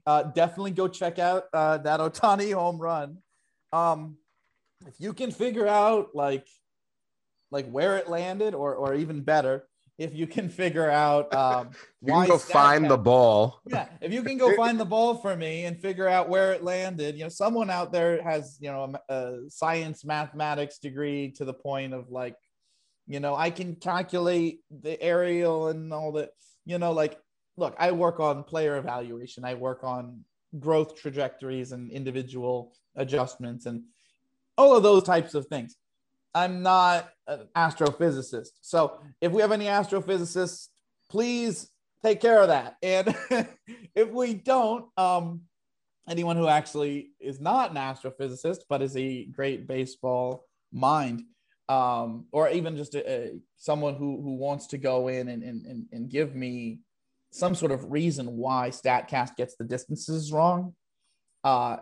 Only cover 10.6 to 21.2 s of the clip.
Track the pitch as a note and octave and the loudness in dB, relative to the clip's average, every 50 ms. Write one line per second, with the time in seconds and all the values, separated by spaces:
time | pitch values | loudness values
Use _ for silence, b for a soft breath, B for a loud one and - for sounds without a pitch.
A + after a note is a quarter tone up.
10.6 | F#3 F3 D3 E3 D#3+ D3+ D3 D3 D3+ D3 D3 D3 D3 D3 - C3+ C3+ B2+ B2+ B2 | -2 -2 0 0 2 2 4 4 4 4 4 2 2 0 0 2 2 2 2 0
11.6 | A#2+ B2 C#3 B B B B _ A#2 C3+ D#3 F3 F#3 F#3 E3+ D#3 - - E3+ C#3+ | -2 -6 -14 B B B B _ -2 2 4 4 6 6 6 4 4 4 6 8
12.6 | C#3+ C#3+ D3 D#3 D#3 C#3+ C3+ A#2+ G2 A#2+ B2+ B2+ B2 A2+ G#2+ G#2 A2 B2+ - _ | 8 8 8 6 6 4 4 6 6 6 8 10 10 8 8 6 4 4 0 _
13.6 | - - B3 G#3+ - - - - - E3+ G#3+ B3+ A3+ C4 C4+ B3+ B3+ A#3 G3+ A3 | -10 -6 -4 -4 -4 -6 -10 -10 -8 -4 -4 -4 -2 -2 0 4 6 6 6 6
14.6 | A#3 A#3+ A#3 A3 G#3+ E3+ A3 A3 A#3 A#3+ A3+ A#3 - G3+ F#3 E3 D#3+ D#3+ D#3+ E3 | 4 2 2 0 -2 0 2 2 2 2 2 -2 -2 -4 -4 -4 -4 -6 -6 -6
15.6 | F3 F3 E3+ E3+ - G3 F#3 F#3 F#3+ F#3 F#3 F#3 F3+ E3+ F#3 F#3+ F#3+ F#3+ F#3 E3 | -6 -6 -8 -6 -6 -6 -4 0 2 2 4 2 2 2 2 2 4 2 2 0
16.6 | F3 F3+ F#3 F#3 F#3 F#3+ F3+ D#3 D3 D3 D3 D3+ D#3+ E3+ - - G3+ A3 A#3 A3+ | -2 -4 -4 -2 -4 -6 -6 -4 -6 -6 -6 -8 -10 -10 -4 -2 0 0 0 0
17.6 | A3 G3 F3+ F3 F3 E3+ F3 F3 E3+ F3 E3+ D#3 E3 E3+ D#3+ D3+ C#3 C#3 - - | -2 -2 -2 -4 -4 -2 0 2 2 2 2 0 -2 -2 -4 -4 -4 -8 -16 -14
18.6 | C#3+ C#3 C#3 C3+ C3+ C3+ C#3 - - - C3+ C3 B2+ B2 B2+ A#2+ B2+ D3+ - - | -12 -8 -6 -6 -6 -6 -8 -12 -8 -6 -6 -6 -4 -6 -8 -12 -14 -14 -8 -4
19.6 | E3 E3 E3 E3 D#3+ D#3 D3+ - - D3 D3+ D3+ D3+ C#3+ D3 D3+ D3+ D3+ D3 D3 | -2 -2 -2 -2 -4 -6 -10 -12 -8 -6 -4 -4 -4 -6 -6 -4 -4 -2 -2 -4
20.6 | D3 C#3+ - - - C#3+ B2+ C#3+ D3 C#3+ C#3+ C#3+ | -4 -6 -8 -12 -12 -10 -6 -6 -4 -4 -4 -4